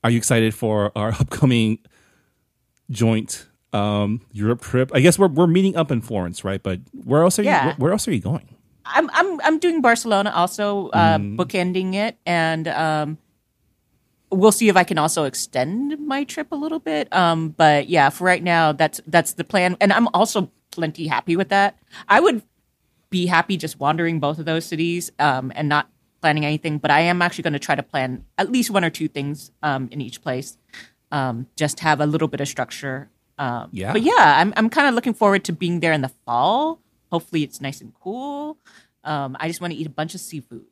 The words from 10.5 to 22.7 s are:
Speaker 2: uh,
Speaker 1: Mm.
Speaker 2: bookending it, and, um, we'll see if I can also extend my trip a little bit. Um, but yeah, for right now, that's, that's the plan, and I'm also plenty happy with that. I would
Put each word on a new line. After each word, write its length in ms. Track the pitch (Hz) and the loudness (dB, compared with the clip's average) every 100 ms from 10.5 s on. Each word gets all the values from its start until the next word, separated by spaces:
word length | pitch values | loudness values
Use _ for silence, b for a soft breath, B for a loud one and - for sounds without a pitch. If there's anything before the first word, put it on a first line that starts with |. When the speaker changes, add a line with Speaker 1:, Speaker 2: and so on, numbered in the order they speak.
| - 208 202 185 | -2 -4 -4 -2
Speaker 2:
uh, 280 | 170 165 160 | 2 4 2
Speaker 1:
Mm. 180 | 101 110 | -2 -4
Speaker 2:
bookending 580 | - 196 180 180 185 190 | -4 -2 -2 -2 -2 -2
it, 220 | 220 - - | -4 -6 -4
and, 420 | 175 160 160 160 | -2 0 -2 -4
um, 480 | 143 160 156 151 156 _ _ _ _ _ _ _ _ _ _ _ | -2 -2 -2 -4 -8 _ _ _ _ _ _ _ _ _ _ _
we'll 200 | 190 214 | 4 6
see 140 | 208 220 | 6 4
if 60 | 185 | 6
I 60 | |
can 140 | 175 156 | 4 2
also 260 | 156 170 | 0 0
extend 760 | 143 - - 127 135 208 285 302 302 | -2 -4 -6 -2 -2 -2 -4 -6 -6
my 180 | 269 277 | -6 -6
trip 260 | - 302 | -8 -8
a 40 | 285 | -6
little 240 | 302 320 | -6 -6
bit. 320 | - 311 - | -4 -4 -2
Um, 360 | 180 175 165 160 | 0 2 2 -4
but 380 | 156 156 147 135 | 4 4 4 2
yeah, 200 | 165 139 | 4 4
for 140 | - 180 | 2 0
right 180 | 180 | 0
now, 280 | 175 170 156 | 2 2 2
that's, 280 | 147 156 - - | 2 -2 -2 0
that's 260 | 170 165 | 2 2
the 100 | - | -6
plan, 320 | 156 196 180 180 | -4 0 0 2
and 100 | 202 | 2
I'm 160 | 196 233 | 4 2
also 360 | - 220 220 180 _ _ | 2 0 0 -4 _ _
plenty 360 | - 156 156 160 | -4 -4 -4 -4
happy 280 | 123 - 170 | -4 0 -2
with 140 | 190 | 2
that. 280 | 196 196 _ _ B - | 2 2 _ _ B 2
I 120 | 214 | 4
would 220 | 349 233 _ _ _ | 6 2 _ _ _